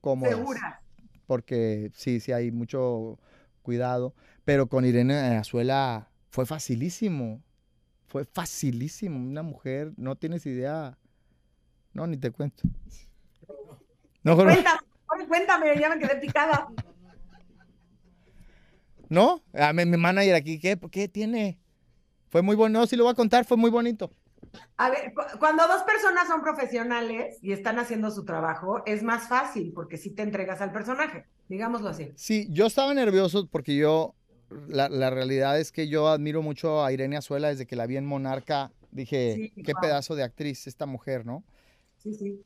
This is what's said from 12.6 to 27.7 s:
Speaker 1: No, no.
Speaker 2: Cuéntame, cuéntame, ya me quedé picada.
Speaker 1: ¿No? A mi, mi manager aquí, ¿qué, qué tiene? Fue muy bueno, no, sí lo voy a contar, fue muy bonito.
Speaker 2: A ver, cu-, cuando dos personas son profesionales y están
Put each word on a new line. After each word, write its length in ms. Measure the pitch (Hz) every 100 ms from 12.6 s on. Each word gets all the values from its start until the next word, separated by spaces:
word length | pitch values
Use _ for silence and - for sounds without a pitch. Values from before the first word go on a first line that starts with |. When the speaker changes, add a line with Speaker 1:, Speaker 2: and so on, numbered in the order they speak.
| - - - - - _ _ _ - - - - _ _ _ _
Speaker 1:
No, 120 | 147 165
no. 80 |
Speaker 2:
Cuéntame, 840 | 190 370 370 320 _ _ - 330 359
cuéntame, 520 | 330 392 349 311 294
ya 100 | 302
me 80 | 320
quedé 200 | 277 277
picada. 500 | 294 311 320 285 - - - - - - - - - _ _ _ _ _ _ _ _ - - - _ _ _ - -
Speaker 1:
¿No? 320 | 160 240 349 _
A 200 | 147 147
mi, 100 | 165 175
mi 120 | 170
manager 380 | 170 190 196 170
aquí, 240 | 147 156
¿qué, 180 | 180 196 175
qué 160 | 190 202
tiene? 500 | 208 214 233 208 175 _ _ _ _ _ _ _
Fue 140 | 170
muy 120 | 185 208
bueno, 240 | 220 220
no, 40 | 233
sí 100 | 240
lo 100 | 233
voy 80 |
a 20 | 247
contar, 300 | 226 240 247
fue 120 | 240
muy 140 | 233
bonito. 400 | 233 233 226 190 _ _ _ - - - -
Speaker 2:
A 120 | 254
ver, 240 | 285 277
cu-, 240 | - 294 214
cuando 280 | 311 311 330
dos 140 | 381
personas 440 | 381 427 403 349 349
son 140 | 320
profesionales 1000 | 311 285 254 233 233 240 233 226 - -
y 100 | 196
están 260 | 196 220